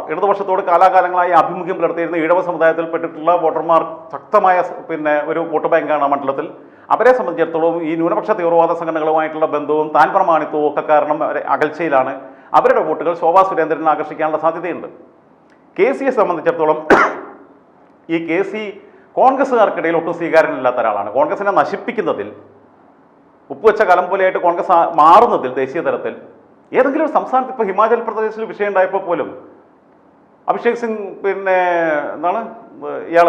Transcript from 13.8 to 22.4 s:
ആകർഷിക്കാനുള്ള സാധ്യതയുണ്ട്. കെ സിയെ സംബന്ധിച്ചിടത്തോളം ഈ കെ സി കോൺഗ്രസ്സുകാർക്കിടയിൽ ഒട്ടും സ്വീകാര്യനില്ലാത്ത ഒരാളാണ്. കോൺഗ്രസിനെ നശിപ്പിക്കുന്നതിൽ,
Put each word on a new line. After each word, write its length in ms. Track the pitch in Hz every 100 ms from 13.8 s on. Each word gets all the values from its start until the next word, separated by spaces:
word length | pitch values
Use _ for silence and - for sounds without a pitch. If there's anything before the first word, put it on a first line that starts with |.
| 160
ആകർഷിക്കാനുള്ള 460 | 147 156 147 156 156 160
സാധ്യതയുണ്ട്. 420 | 170 170 123 - - - _ _ _ _ _ _ -
കെ 100 | 226 269
സിയെ 140 | 269 226
സംബന്ധിച്ചിടത്തോളം 600 | 180 165 160 165 156 156 - - - - - - - _ _ _ _ _ -
ഈ 40 | 165 165
കെ 100 | 170 190
സി 140 | 214 208 - - - _ -
കോൺഗ്രസ്സുകാർക്കിടയിൽ 800 | 240 269 262 240 196 - 165 165
ഒട്ടും 140 | 170 165
സ്വീകാര്യനില്ലാത്ത 600 | 165 156 151 143 127 123
ഒരാളാണ്. 260 | 113 104 104 120
കോൺഗ്രസിനെ 340 | 151 190 202 180
നശിപ്പിക്കുന്നതിൽ, 680 | 143 202 247 214 160 104 101 -